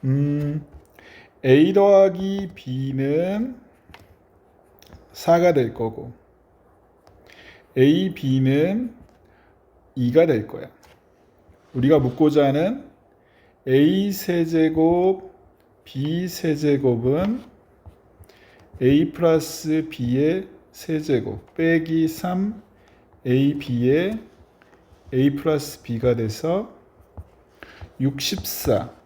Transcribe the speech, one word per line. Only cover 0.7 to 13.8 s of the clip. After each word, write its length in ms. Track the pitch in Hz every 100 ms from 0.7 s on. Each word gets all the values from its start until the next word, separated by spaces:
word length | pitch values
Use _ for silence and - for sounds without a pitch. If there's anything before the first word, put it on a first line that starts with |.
| - _ - - - - _ 135
A 280 | 135 170
더하기 760 | 196 196 196 196 175 190 196 190 -
B는 1000 | - 127 135 131 139 151 180 208 254 247 - _ _ - - - _ _ _ _ _ _ - - _
사가 400 | - - 170 175
될 200 | 151 117 -
거고 360 | 113 - 120 - _ _ _ _ _ _ _ _ _ _ _ - - - _ -
A, 360 | 135 165 190 -
B는 840 | 135 131 131 139 165 214 247 - - _ _ _ _ _ _ _ _ -
이가 300 | 120 143 165
될 200 | 120 104
거야. 220 | - - _ _ _ _ _ _ _ _ _ _
우리가 240 | 131 131 156
묻고자 480 | 127 - 151 147 139
하는 420 | 143 180 262 - _ _ _ _ _ _ _ -
A 440 | 131